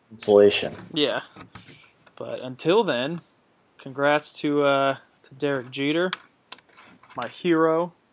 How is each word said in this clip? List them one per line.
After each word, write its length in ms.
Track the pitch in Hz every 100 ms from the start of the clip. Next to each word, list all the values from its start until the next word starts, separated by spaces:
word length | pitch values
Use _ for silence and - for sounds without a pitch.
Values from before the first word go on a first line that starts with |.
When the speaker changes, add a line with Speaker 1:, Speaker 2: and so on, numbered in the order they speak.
| _
Speaker 1:
cancellation. 640 | 110 - 101 104 - - - -
Speaker 2:
Yeah. 280 | - 135 117 - - - - - - - _ _ -
But 260 | 117 -
until 420 | 127 127 156 208
then, 380 | 190 123 135 170 - _ _ _ _ -
congrats 560 | 143 131 143 147 - -
to, 220 | 151 147
uh, 320 | 143 139 139 135 - _
to 100 | _ 135
Derek 340 | 143 139 123
Jeter, 400 | 135 139 160 185 - - _ _ - _ - - - - -
my 100 | 113
hero, 640 | - 180 160 160 160 175 - _